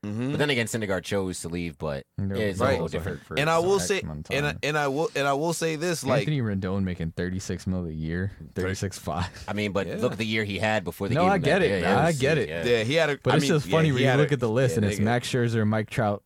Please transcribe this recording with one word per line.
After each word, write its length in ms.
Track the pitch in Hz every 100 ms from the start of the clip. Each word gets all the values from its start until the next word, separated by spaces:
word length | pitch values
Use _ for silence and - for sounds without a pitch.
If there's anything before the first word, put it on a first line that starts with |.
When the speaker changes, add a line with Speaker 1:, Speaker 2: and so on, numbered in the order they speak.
Speaker 1:
Mm-hmm. 280 | 104 107 127
Speaker 2:
But 80 | 151
then 100 | 147
again, 160 | 131 113
Syndergaard 360 | 120 107 95
chose 380 | - 101 95 90
to 60 | 85
leave, 260 | 85 85 78
but 300 | 78 69 - -
Speaker 3:
No, 180 | 98
Speaker 2:
it's 240 | 98 107 95
Speaker 1:
Right. 120 | 127
Speaker 2:
a 20 | 127
whole 60 |
Speaker 3:
also 80 | 120 -
Speaker 2:
different 220 | 92 71
Speaker 3:
hurt 80 | -
for 120 | 127
Speaker 1:
And 120 | 151
I 80 | 165
will 180 | 175 196
Speaker 3:
X 100 | 180
Speaker 1:
say, 140 | 190
Speaker 3:
amount 300 | - 73 78
of 40 |
Speaker 1:
and 120 | 156 147
I, 40 |
Speaker 3:
time. 60 | 147
Speaker 1:
and 160 | 139 151
I 100 | 143
will, 220 | 135 160
and 140 | - 139
I 60 |
will 180 | 139 160
say 240 | 170 165 156
this, 260 | 175 160
like 180 | 131 147
Speaker 3:
Anthony 200 | 190 151
Rendon 440 | 113 98 95 98
making 280 | 95 87 82 -
thirty-six 480 | 90 92 - 90 -
mil 180 | 92
a 60 | 85
year, 420 | 78 78 85 98 - 76
thirty-six 440 | - 90 95 101 -
five. 280 | - 80 90 - -
Speaker 2:
I 60 |
mean, 200 | 104 104
but 140 | 95 92
Speaker 1:
Yeah. 100 | 110
Speaker 2:
look 160 | 120
at 60 | 95
the 60 |
year 200 | 113 110
he 140 | 107 95
had 260 | 107 107
before 240 | 87 - 98
they 60 | 131
Speaker 3:
No, 80 |
Speaker 2:
gave 60 | 180
Speaker 3:
I 40 | 196
Speaker 2:
him 60 |
Speaker 3:
get 160 | 139 180
Speaker 2:
that. 40 |
Speaker 3:
it. 60 | 175
Speaker 2:
Yeah, 80 | 98 85
yeah, 80 | 107
Speaker 3:
I 40 |
Speaker 2:
it 40 | 160
was 120 | 156
Speaker 3:
get 180 | 131 156
Speaker 2:
huge, 100 | 92
Speaker 3:
it. 180 | 82 85
Speaker 2:
yeah. 120 | 120
Speaker 1:
Yeah, 60 |
he 100 | 110
had 160 | 156 156
a, 80 | 139
Speaker 3:
But 120 | -
Speaker 1:
I 20 | 123
Speaker 3:
it's 60 |
Speaker 1:
mean, 60 | 143
Speaker 3:
just 140 | 160 -
Speaker 1:
yeah, 60 |
Speaker 3:
funny 160 | 160 160
Speaker 1:
he 40 |
Speaker 3:
when 80 | 127
you 60 | 131
Speaker 1:
had 100 | 131
Speaker 3:
look 100 | 147
Speaker 1:
a, 20 |
Speaker 3:
at 80 | 139
the 80 | 123
list 280 | 110 135 120
and 60 | 104
Speaker 1:
yeah, 40 |
Speaker 3:
it's 80 | 101
Speaker 1:
nigga. 40 |
Speaker 3:
Max 240 | 104 123 -
Scherzer, 360 | 131 120 113 107
Mike 240 | 110 110
Trout 320 | - 110 101